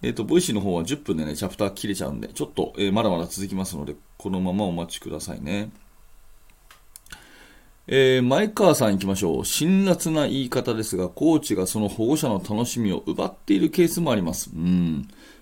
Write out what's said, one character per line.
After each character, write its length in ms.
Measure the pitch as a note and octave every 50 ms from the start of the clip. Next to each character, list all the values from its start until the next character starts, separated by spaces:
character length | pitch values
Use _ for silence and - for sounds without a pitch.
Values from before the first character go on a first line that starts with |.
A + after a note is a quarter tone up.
| -
え 80 | A#2+
っ 20 | -
と、 120 | - A2
ボ 120 | - D#3+
イ 60 | F3+ F3+
シ 100 | - A2+
ー 20 |
の 60 | G#2
方 140 | F#2+ G2+ F2
は 100 | E2+ E2
十 140 | F#2 C#3 -
分 180 | - - F2+
で 80 | D#2 D2+
ね、 100 | D#2 D2+
チ 100 | - G2+
ャ 40 | F2+
プ 80 | -
タ 80 | - G#2
ー 80 | G2 G2
切 140 | - - G#2
れ 60 | G2
ち 100 | - D#2+
ゃ 40 | C#2
う 40 | C#2+
ん 80 | A1
で、 80 | A1 -
ち 140 | - - D3
ょ 20 |
っ 80 | - -
と、 220 | - E2+ - -
え 120 | - G2+ G2
ー、 40 | F#2+
ま 100 | A2+ A#2
だ 60 | G#2
ま 80 | F2+
だ 80 | E2+ F2
続 220 | F2 - F#2 G2 F#2
き 60 | G2
ま 100 | F#2+ F#2+
す 140 | F#2 F2+ C#2+
の 80 | D2
で、 100 | C#2+ D2 - - - - -
こ 100 | - G2
の 120 | F#2+ F#2
ま 120 | F#2 F2+ F2+
ま 140 | G2+ G#2
お 60 | F#2 E2+
待 220 | E2+ E2+ - -
ち 40 | -
く 100 | - -
だ 120 | D2+ D#2
さ 140 | - F2 D#2
い 60 | -
ね。 300 | C#2 D2 G2 G2+ G#2+ A2 - - - - - - - - - - - - - - - - - _ _ - - - - - - - - - - - - - - - - - - - - - - _ _
え 320 | - - C3+ C3+ C3 B2+ B2+
ー、 40 | B2
前 260 | B2 C3+ E3+ G#3+ G#3+
川 260 | - - G#3 F3 D3
さ 140 | - B2 G#2+
ん 40 | G2
行 60 | F#2
き 80 | F#2+
ま 100 | F#2+ G2
し 80 | F#2+ G2+
ょ 140 | E2 D2+ B1
う。 60 | -
辛 400 | - - - D3 F3 F#3+ F#3+ G3
辣 240 | F#3+ E3+ E3+ - E3
な 180 | D#3+ D#3 C#3+ -
言 160 | B2+ C3+ C3
い 40 | B2
方 240 | - C3 A#2+ B2 A2+
で 80 | A2 G#2+
す 160 | - A#2 -
が、 100 | F2+ F2
コ 260 | - - C#3+ D#3+ D#3+
ー 60 | D3
チ 140 | D3+ - G#2+
が 120 | F2+ F#2
そ 140 | - - A2
の 80 | G#2+ G2
保 180 | - - A2
護 100 | A#2+ D#3
者 120 | D3+ D#3 B2+
の 140 | G#2 F#2+ -
楽 200 | - G#2 A2 B2
し 120 | A#2+ - B2
み 140 | A2+ G2 E2+
を 100 | - -
奪 200 | - - - -
っ 80 | F#3 -
て 200 | - - - G3+
い 40 | F#3+
る 120 | F3+ D#3+
ケ 140 | - F#3+ E3+
ー 40 | E3+
ス 140 | - F3 E3+
も 100 | C#3+ A#2
あ 40 |
り 40 | G#2
ま 140 | F2+ D#2 -
す。 160 | - - - -
う 40 | D#2+
ん。 500 | E2+ F2+ F2+ F2+ F2 E2 D#2+ C#2+ - - - - - - - -